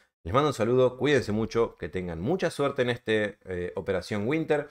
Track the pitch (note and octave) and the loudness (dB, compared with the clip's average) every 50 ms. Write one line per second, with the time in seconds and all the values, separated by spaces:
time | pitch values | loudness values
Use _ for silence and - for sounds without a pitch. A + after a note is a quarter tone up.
0 | _ _ _ _ _ E2 F#2+ C3+ D3 D3 B2 - A2 A2+ B2 C3 C3 B2 B2 - | _ _ _ _ _ 0 2 2 2 2 2 0 0 2 4 6 4 4 2 0
1 | A2+ D3 D3 B2+ F#2+ G#2 G2+ G#2+ A2+ G#2+ - A2+ A#2 - - _ F#2 E2 - F#2 | 2 4 4 4 2 2 0 -2 -2 0 2 0 0 0 -2 _ -10 -6 -6 -6
2 | F2+ F2 E2 D#2+ F2 A#2+ F3 F#3+ F3+ E3 - - C#3+ C#3 A#2 - B2 B2 A#2+ A#2 | -6 -6 -6 -4 -2 -2 -2 0 -2 -4 -2 -2 -2 -2 0 0 0 0 0 -4
3 | _ - A2 G#2+ G#2+ G2+ - _ _ F#2 F#2 F2+ F2 F2 - G2 F2 G2 F#2+ F#2 | _ 0 0 0 0 -2 -4 _ _ -8 -6 -4 -4 -4 -6 -6 -4 -2 -2 -2
4 | - - G#2+ G#2 G2+ A#2 D3+ E3 D#3 - D#3 D3 C#3+ - | -2 -2 -4 -2 -2 0 -2 -2 0 0 0 0 0 -6